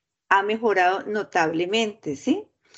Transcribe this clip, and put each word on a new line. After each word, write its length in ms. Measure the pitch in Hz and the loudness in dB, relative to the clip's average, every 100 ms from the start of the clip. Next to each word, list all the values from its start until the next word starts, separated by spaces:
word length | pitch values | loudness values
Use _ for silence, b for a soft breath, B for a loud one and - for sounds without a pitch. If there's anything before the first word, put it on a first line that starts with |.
| _ _ - | _ _ 0
ha 120 | 196 | 2
mejorado 600 | 202 220 226 190 180 190 | 2 0 0 2 2 0
notablemente, 1120 | 202 208 190 180 160 165 175 220 220 208 156 135 | -2 -6 -2 0 0 0 -2 0 -2 -6 -10 -6
¿sí? 300 | - 370 427 _ b | -2 -4 -6 _ b